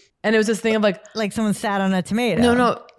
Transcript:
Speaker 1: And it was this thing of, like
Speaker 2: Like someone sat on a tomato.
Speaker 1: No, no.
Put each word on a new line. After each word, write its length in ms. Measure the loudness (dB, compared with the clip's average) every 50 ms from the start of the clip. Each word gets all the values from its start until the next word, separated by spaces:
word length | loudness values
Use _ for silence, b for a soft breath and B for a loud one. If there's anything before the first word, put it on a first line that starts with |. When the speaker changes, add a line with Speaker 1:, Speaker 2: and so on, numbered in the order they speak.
| b b _ _ -2
Speaker 1:
And 120 | 0 2
it 20 | 2
was 100 | 2 0
this 120 | -2 -2
thing 140 | 0 0 0
of, 60 | 2 2
like 200 | 0 0 -2 -8 -12 -8
Speaker 2:
Like 160 | -6 -6 -4 -4
someone 200 | -2 -2 -2 -2
sat 260 | -2 -2 -4 -2 -2
on 120 | 0 0 0
a 80 | -2
tomato. 400 | -2 -2 -2 -2 0 0 2 2
Speaker 1:
No, 120 | 2 4 4
no. 280 | 4 2 0 0 -2 -8 -12 -6